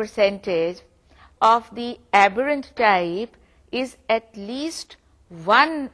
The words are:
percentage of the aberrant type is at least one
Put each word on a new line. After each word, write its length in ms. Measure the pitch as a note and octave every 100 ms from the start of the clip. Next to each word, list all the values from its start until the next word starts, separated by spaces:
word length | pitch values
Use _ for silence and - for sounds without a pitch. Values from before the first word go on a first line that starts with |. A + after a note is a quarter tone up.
percentage 760 | G#3+ - G3+ G3+ G3 E3+ E3 F3+ _ _ _ _ _ _
of 180 | A3 A#3 - G#3+
the 120 | A#3+ - _
aberrant 500 | G3+ G3+ G3+ C4+ D4 C4 -
type 560 | A3 F#3 F3 F3 A#3 _ _ _ _
is 460 | A#3+ C4 - - A3
at 200 | A3+ G#3+
least 580 | G3 C4 D#4 - - - _ _ _ E3+ E3
one 400 | A#3 D4+ D#4 C4+